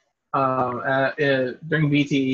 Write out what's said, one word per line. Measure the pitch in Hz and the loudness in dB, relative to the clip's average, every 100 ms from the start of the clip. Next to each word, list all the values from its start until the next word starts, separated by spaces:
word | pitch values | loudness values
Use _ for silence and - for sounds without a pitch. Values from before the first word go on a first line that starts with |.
| _ _ _ | _ _ _
um, | 139 135 131 127 120 | -2 0 0 -2 -2
at, | 139 135 135 - | -2 0 0 0
it, | 143 135 127 - 156 | 0 0 -2 -6 -4
during | 156 147 | 0 2
B | 143 | 2
T | 139 139 131 | 2 0 2